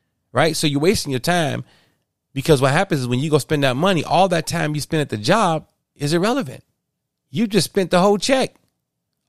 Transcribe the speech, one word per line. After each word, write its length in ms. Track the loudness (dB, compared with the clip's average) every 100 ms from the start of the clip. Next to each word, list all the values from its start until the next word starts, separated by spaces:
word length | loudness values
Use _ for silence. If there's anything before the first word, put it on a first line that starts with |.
| _ _ _
right? 240 | -2 0 0
So 100 | -2
you're 140 | 0
wasting 320 | 0 0 -2
your 80 | -4
time, 440 | -2 -2 -2 -4 -10 _ _ _ _ _ _
because 280 | -4 2 4
what 120 | 4
happens 280 | 2 0 -2
is 40 | -2
when 120 | -2
you 100 | 0
go 80 | 0
spend 240 | 0 0
that 140 | 0 0
money, 260 | 0 0
all 240 | 0 2 2
that 200 | 0 -4
time 260 | -4 -4
you 60 | -4
spend 200 | -4 -4
at 80 | -2
the 80 | -4
job 520 | 0 2 2 -2 -6 _ _
is 180 | -8 -2
irrelevant. 520 | 0 0 -2 -4 -10 _ _ _ _ _ _ _
You 160 | -4 0
just 200 | 0 0
spent 260 | -2 0
the 80 | 2
whole 180 | 4 2
check. 380 | 2 0 0 _ _ _ _ _ _ _